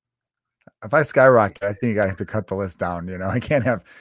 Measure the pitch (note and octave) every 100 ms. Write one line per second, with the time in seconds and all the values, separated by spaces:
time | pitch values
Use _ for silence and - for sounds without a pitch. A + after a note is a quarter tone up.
0 | _ _ _ _ _ _ - _ G#2+ D3
1 | D3 C3+ C3 B2 G#2 - G2+ G#2 A#2+ G#2
2 | G2 F#2+ F#2+ A2 F#2+ F#2+ G2 - F2+ F2
3 | F2 F#2 F#2+ B2 - D3 B2 A2 - -